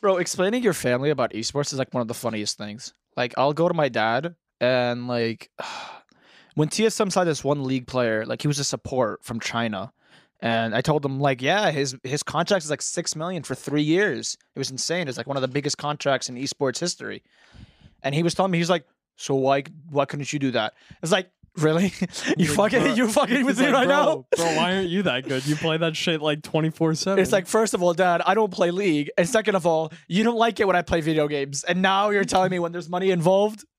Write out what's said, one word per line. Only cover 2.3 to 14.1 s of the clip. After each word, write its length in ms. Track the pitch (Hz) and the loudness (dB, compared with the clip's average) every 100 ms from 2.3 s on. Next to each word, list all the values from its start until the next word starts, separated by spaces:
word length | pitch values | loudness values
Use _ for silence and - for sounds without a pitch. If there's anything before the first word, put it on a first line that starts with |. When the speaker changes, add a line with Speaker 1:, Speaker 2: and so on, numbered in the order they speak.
| 110 104 - | -4 -6 -6
Speaker 1:
things. 340 | 104 104 - _ _ - | -8 -12 -16 _ _ -4
Like, 180 | 123 - | -4 0
I'll 160 | 135 | 0
go 160 | 147 170 | 2 0
to 60 | |
my 140 | 170 147 | 2 0
dad 460 | 117 110 117 160 170 _ _ | 2 0 0 -4 -12 _ _
and, 460 | 123 127 123 120 123 | 0 2 0 -2 -4
like, 440 | 120 117 110 - - | -2 -2 -4 -12 -14
<sighs> 960 | - - - - _ _ _ - _ | -12 -12 -14 -18 _ _ _ -20 _
when 140 | - 151 | -2 -2
T 160 | - 220 | 2 0
S 140 | - | 2
M 100 | 214 | 0
signed 180 | 185 180 | 2 2
this 160 | 143 | 0
one 180 | 135 147 | 0 -2
League 220 | 131 131 123 | 0 -4 -2
player, 400 | 127 120 110 117 | 0 0 0 -2
like, 160 | 123 | -4
he 60 | 147 | -2
was 100 | 143 | -2
a 60 | |
support 600 | 139 - - 127 117 92 | -2 -6 -6 -2 -2 -2
from 140 | - 117 | -8 -8
China. 540 | - 123 117 101 110 _ _ - _ _ | -4 -2 -2 -4 -10 _ _ -20 _ _
And 340 | 117 113 113 | -2 0 0
I 60 | 110 | 0
told 240 | 127 151 | 0 0
him, 160 | 139 135 | 0 0
like, 200 | 143 131 | 0 0
"Yeah, 300 | 131 190 208 | 0 0 0
his, 260 | 147 139 131 | 0 -4 -4
his 220 | 131 143 | -6 -6
contract 400 | - 147 170 202 | -4 -4 0 0
is, 60 | 151 | 0
like, 120 | 147 | -6
six 320 | - - 165 | -4 -6 -6
million 300 | 151 165 185 | -6 -6 -8
for 100 | 135 | -8
three 280 | 131 - 143 | -10 -4 -2
years." 540 | 151 165 208 | 2 2 2